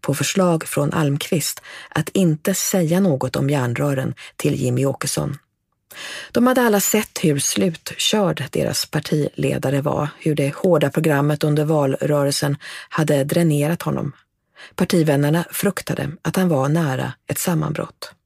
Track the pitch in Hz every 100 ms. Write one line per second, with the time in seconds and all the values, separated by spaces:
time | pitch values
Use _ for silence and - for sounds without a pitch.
0 | - 143 139 - 180 160 - - 147 165
1 | 147 143 - 185 - - - - - -
2 | 160 - 180 156 - 190 - 196 160 175
3 | 196 131 127 139 139 143 123 120 143 135
4 | 131 123 - _ 151 143 131 123 135 127
5 | 143 - 147 139 _ _ _ _ _ -
6 | - - - - 247 262 240 208 - 214
7 | 214 - 170 143 - - 190 160 - -
8 | - 214 190 156 131 - - - - 151
9 | - 151 143 - 139 135 135 139 147 151
10 | 147 - 165 147 139 143 190 165 143 165
11 | 160 143 143 151 156 147 147 156 135 135
12 | 147 147 143 139 147 143 - - - -
13 | 156 147 139 170 170 147 147 170 - 139
14 | 143 - _ _ _ _ - - 180 180
15 | 156 139 147 165 170 - 208 - - -
16 | 139 156 - 175 185 151 135 160 156 131
17 | 127 - _ 151 - 165 151 151 - -
18 | - _